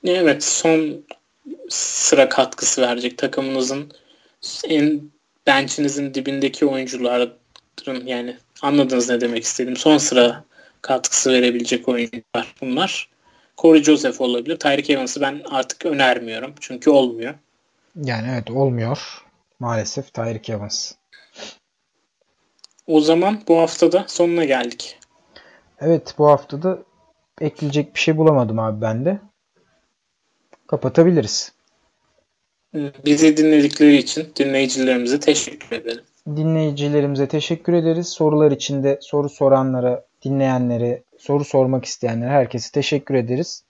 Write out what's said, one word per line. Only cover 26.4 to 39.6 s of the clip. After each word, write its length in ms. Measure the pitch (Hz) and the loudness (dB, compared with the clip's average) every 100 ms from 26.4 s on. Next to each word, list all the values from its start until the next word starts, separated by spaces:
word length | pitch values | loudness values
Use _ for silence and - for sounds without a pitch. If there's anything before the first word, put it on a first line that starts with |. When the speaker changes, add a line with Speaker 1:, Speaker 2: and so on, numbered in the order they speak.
| - 143 180 185 - _ _ _ _ - | 2 -6 -4 -6 -10 _ _ _ _ -8
Speaker 2:
ekleyecek 540 | 151 - 151 143 143 - | -8 -4 -2 -2 -2 -2
bir 40 | |
şey 180 | - 156 | 0 4
bulamadım 420 | 160 147 117 110 | 4 4 0 -2
abi 220 | 110 107 | -4 -4
ben 240 | 110 110 147 | -4 -2 -2
de. 140 | 202 - _ _ _ _ _ _ _ _ _ _ _ _ _ _ | -4 -8 _ _ _ _ _ _ _ _ _ _ _ _ _ _
Kapatabiliriz. 840 | 127 147 - 170 170 107 - - _ _ _ _ _ _ _ _ _ _ _ _ 156 143 - 143 | -4 -2 4 4 4 0 -4 -8 _ _ _ _ _ _ _ _ _ _ _ _ -8 -8 -6 0
Speaker 1:
Bizi 320 | 147 156 151 | 4 4 6
dinledikleri 600 | 156 156 143 - 151 143 | 4 6 4 6 6 6
için 340 | - - 160 - | 4 -6 -8 -4
dinleyicilerimize 840 | 139 135 135 131 131 127 120 143 | -2 0 -2 0 0 0 0 0
teşekkür 560 | 147 143 - 151 - 233 | 2 0 -2 -12 -12 -4
edelim. 280 | - 117 _ _ - | -4 -4 _ _ -10
Speaker 2:
Dinleyicilerimize 1000 | 147 156 160 156 143 147 147 143 139 139 | -4 0 0 0 -2 0 0 0 0 -2
teşekkür 460 | 151 147 165 - | -2 -2 -4 0
ederiz. 340 | 175 160 165 170 | 0 2 -2 -4
Sorular 440 | - 156 151 151 | 0 2 4 4
için 320 | 139 - 139 | 2 -2 -2
de 160 | 139 139 | 0 -2
soru 280 | - 147 143 | -2 -4 -4
soranlara, 760 | - 135 135 | 0 4 4